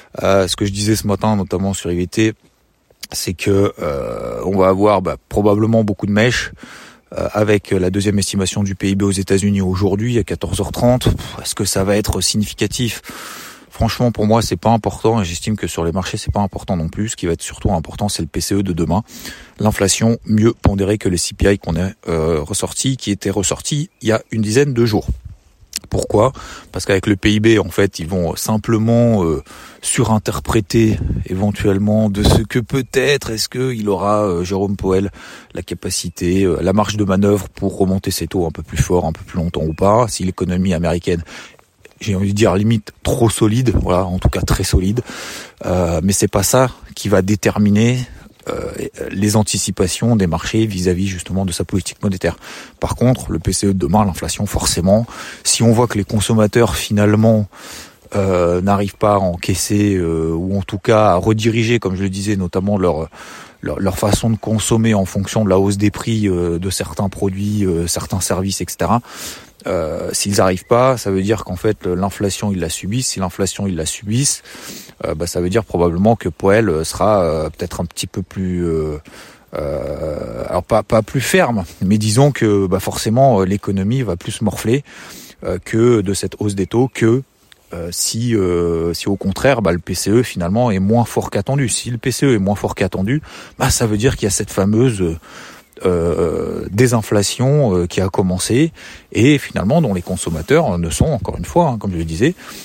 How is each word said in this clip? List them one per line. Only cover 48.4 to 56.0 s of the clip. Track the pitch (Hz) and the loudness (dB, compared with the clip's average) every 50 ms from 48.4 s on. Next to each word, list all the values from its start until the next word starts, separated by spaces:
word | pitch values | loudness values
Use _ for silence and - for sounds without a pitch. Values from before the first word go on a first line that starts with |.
| - - | -10 -8
euh, | - - - - - - - - - - - - | -8 -6 -6 -8 -8 -8 -8 -8 -8 -8 -10 -8
les | - 95 101 104 104 107 | -4 0 0 2 4 2
anticipations | 104 - - 101 - - 92 - 101 87 - - 117 117 120 107 | 2 2 -2 -4 -2 -4 -2 0 0 -2 0 0 2 2 4 4
des | 95 85 | 4 2
marchés | 80 80 - - - 110 113 | 0 -2 -4 -2 0 0 0
vis-à-vis | 110 98 92 90 92 90 87 95 98 | 0 0 0 0 0 2 0 0 -4
justement | 95 87 - - 92 95 98 | -4 -6 -8 -4 -4 -2 -2
de | 95 87 | -2 -2
sa | - 95 | -4 -4
politique | - - 95 - - - - - | -2 -2 -4 -2 -4 -8 -4 -2
monétaire. | 107 95 92 - 90 - - - - - - - - - - | -2 -2 0 -2 -4 -4 -4 -12 -18 -18 -18 -18 -18 -12 -8
Par | - 85 - | -6 -4 -2
contre, | - 117 127 131 - - - | 0 2 2 2 2 -2 -6
le | - 82 | -6 -4
P | 85 - 92 | -2 -2 -2
C | - - 98 | 0 2 2
E | 98 | 2
de | 92 | 2
demain, | 90 87 87 107 107 | 0 2 2 2 2
l'inflation, | 98 82 - - 78 - - 101 | 2 0 -4 -6 -6 -4 -4 -4
forcément, | 101 - - - - - 92 82 95 101 110 117 - - - - - - - - | -4 -2 -2 -2 -2 -2 0 2 4 4 4 2 0 -8 -16 -14 -16 -14 -8 -4
si | - - - 113 | -2 0 2 4
on | 113 | 4
voit | 113 113 123 113 | 4 4 4 2
que | - | 0
les | 107 | -2